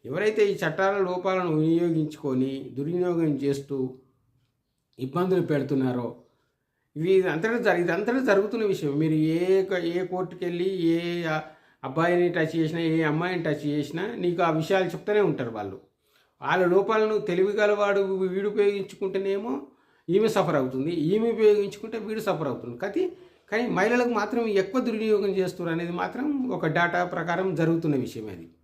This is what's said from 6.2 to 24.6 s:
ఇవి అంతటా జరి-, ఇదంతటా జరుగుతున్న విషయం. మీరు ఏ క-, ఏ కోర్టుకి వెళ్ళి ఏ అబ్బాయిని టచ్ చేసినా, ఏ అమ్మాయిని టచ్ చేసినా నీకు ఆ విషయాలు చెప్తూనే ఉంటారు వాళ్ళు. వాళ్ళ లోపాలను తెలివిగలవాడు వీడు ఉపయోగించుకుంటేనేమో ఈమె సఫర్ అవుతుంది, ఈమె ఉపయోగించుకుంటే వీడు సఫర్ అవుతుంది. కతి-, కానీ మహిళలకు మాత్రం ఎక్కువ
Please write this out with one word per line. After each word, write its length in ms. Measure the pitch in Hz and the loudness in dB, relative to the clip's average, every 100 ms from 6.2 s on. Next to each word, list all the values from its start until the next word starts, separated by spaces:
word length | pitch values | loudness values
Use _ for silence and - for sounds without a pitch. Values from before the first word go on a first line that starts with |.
| _ _ _ _ _ _ _ 151 | _ _ _ _ _ _ _ -6
ఇవి 320 | 170 190 180 | 4 4 4
అంతటా 300 | 151 220 226 | 0 0 2
జరి-, 220 | 196 170 | 2 2
ఇదంతటా 380 | 175 175 214 262 | 2 0 0 0
జరుగుతున్న 460 | 254 196 208 226 | 2 2 2 -2
విషయం. 340 | 208 190 147 143 | -2 0 -2 0
మీరు 140 | 160 | 0
ఏ 520 | 156 156 165 185 190 | 2 2 0 2 2
క-, 200 | 190 185 | 2 -2
ఏ 220 | 170 180 180 | -2 -4 -4
కోర్టుకి 380 | 180 180 175 | -4 -6 -6
వెళ్ళి 380 | 175 175 190 190 | -6 -2 -2 0
ఏ 420 | 165 165 175 175 165 156 - - _ _ | 2 2 0 -4 -2 -4 -6 -20 _ _
అబ్బాయిని 440 | 131 143 170 175 175 | -6 0 2 4 2
టచ్ 280 | 170 156 165 | 2 0 0
చేసినా, 240 | 156 165 | 0 0
ఏ 220 | 165 160 | 0 2
అమ్మాయిని 400 | 156 151 175 180 | 2 0 0 -2
టచ్ 240 | 156 151 147 | -2 -2 -2
చేసినా 480 | 147 139 165 202 | -2 -4 -6 -6
నీకు 280 | 233 175 170 | -2 -2 2
ఆ 80 | 170 | 2
విషయాలు 340 | 156 156 190 | 2 2 2
చెప్తూనే 360 | 175 175 - 208 | 2 -4 0 2
ఉంటారు 300 | 185 135 117 | 2 0 -4
వాళ్ళు. 300 | 110 101 95 _ _ _ _ _ _ | -6 -10 -12 _ _ _ _ _ _
వాళ్ళ 240 | 131 175 180 | -2 2 4
లోపాలను 520 | 185 202 220 214 214 | 4 4 2 2 0
తెలివిగలవాడు 840 | - 180 196 208 208 208 202 196 | 0 0 0 2 2 2 2 2
వీడు 480 | 196 190 185 185 208 | 0 0 -2 0 -2
ఉపయోగించుకుంటేనేమో 1120 | 208 202 202 190 - 196 190 196 196 226 285 - _ _ _ - | 2 2 2 -8 -6 -4 -2 -2 -2 -4 -6 -8 _ _ _ 0
ఈమె 200 | 185 220 | 2 4
సఫర్ 260 | 202 165 | 2 2
అవుతుంది, 360 | 151 127 131 147 | 2 0 -2 -2
ఈమె 420 | 170 151 208 233 | 0 2 2 0
ఉపయోగించుకుంటే 680 | 226 214 208 202 - 226 220 | 4 6 6 0 -6 -10 -8
వీడు 220 | 208 220 | -6 -4
సఫర్ 280 | 202 160 143 | -2 -2 -2
అవుతుంది. 300 | 113 120 117 | -4 -8 -8
కతి-, 300 | 202 330 370 - - _ _ | -4 -2 -2 -4 -20 _ _
కానీ 140 | 214 240 | -2 0
మహిళలకు 420 | 175 208 247 240 | 2 2 2 2
మాత్రం 380 | 220 208 247 226 | 0 0 -2 2
ఎక్కువ 340 | 196 | 0